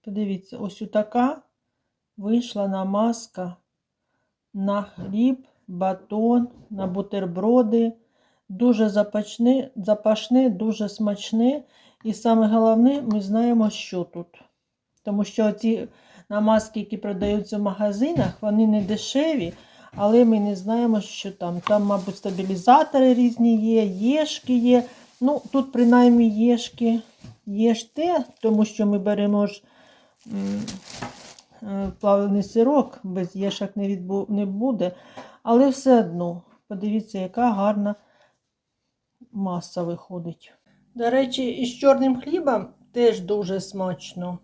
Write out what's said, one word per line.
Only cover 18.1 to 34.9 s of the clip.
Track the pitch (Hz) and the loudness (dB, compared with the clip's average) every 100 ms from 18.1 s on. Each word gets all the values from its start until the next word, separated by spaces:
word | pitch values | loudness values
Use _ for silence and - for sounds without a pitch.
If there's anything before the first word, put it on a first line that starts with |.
| 339 190 - | 0 -2 -4
вони | 214 208 220 | -2 2 4
не | 214 | 2
дешеві, | 190 214 - 269 320 285 170 - - - - - | 0 -4 -2 0 0 0 -4 -8 -20 -20 -20 -2
але | 208 233 | 4 6
ми | 240 220 | 6 4
не | 208 190 | 0 -4
знаємо, | 190 233 240 220 | -2 0 0 0
що | 202 - 196 | -2 -12 -12
там. | 190 175 175 | -8 -8 -6
Там, | - 208 | 0 0
мабуть, | 202 202 190 190 | 2 -2 -4 -8
стабілізатори | 202 180 190 185 180 277 311 277 262 | -8 -6 -4 0 6 6 6 4 4
різні | 247 240 233 233 226 | 6 4 4 2 4
є, | 220 226 208 | 4 2 2
єшки | 185 226 302 294 - - 247 | 0 0 2 0 -6 -2 2
є. | 240 247 247 - - _ | 4 4 2 -16 -20 _
Ну, | 247 294 - | -2 -2 -2
тут | 269 269 | -2 -2
принаймні | 247 233 247 247 240 226 | 2 6 8 8 6 4
єшки, | 214 233 240 - - 233 226 - _ - - - | 4 2 2 -2 -4 -2 -2 -4 _ -20 -18 -10
єште, | 202 226 226 - - 339 330 247 _ | 0 2 0 -4 -4 0 0 -4 _
тому | 226 214 | 0 2
що | 214 - 208 | 0 0 0
ми | 202 | 0
беремо | 196 208 208 208 202 | -2 0 0 0 0
ж, | - _ _ _ _ _ _ - | -4 _ _ _ _ _ _ -12
м, | 101 98 101 - - - - - - - - _ _ | -8 -6 -6 -8 -12 -16 -14 -14 -16 -20 -20 _ _
е, | 214 196 196 - | -10 -8 -8 -4
плавлений | 208 202 202 202 | 2 2 2 -2
сирок, | 190 226 233 294 - - | 0 2 4 2 0 -6
без | 185 185 180 190 | -8 -6 -6 -4
єшок | 196 196 196 202 | -6 -4 -8 -4
не | 196 | -4
відбу-, | 196 180 196 - | -4 -4 -6 -2
не | 202 202 | -4 -2
буде. | 196 254 214 180 | -2 -2 -2 -4